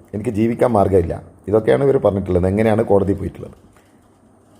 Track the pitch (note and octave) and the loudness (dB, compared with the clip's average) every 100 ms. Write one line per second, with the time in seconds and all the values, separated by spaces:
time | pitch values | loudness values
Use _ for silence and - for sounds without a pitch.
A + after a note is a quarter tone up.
0 | - G2+ B2 G2+ A#2 A#2 B2+ G#2+ F#2+ F#2+ | -14 -8 -4 -2 0 0 2 2 2 2
1 | E2 - - - - G#2+ B2+ C3 C#3 C3 | 0 -6 -14 -16 -2 0 2 2 2 2
2 | G#2 G2 F#2 F2+ F#2 G2+ A2 G#2+ A2 G2+ | 0 0 -2 0 0 0 0 0 2 0
3 | F#2+ F#2 F2 - - - - _ _ _ | 0 -4 -6 -12 -18 -20 -20 _ _ _
4 | _ _ _ _ _ | _ _ _ _ _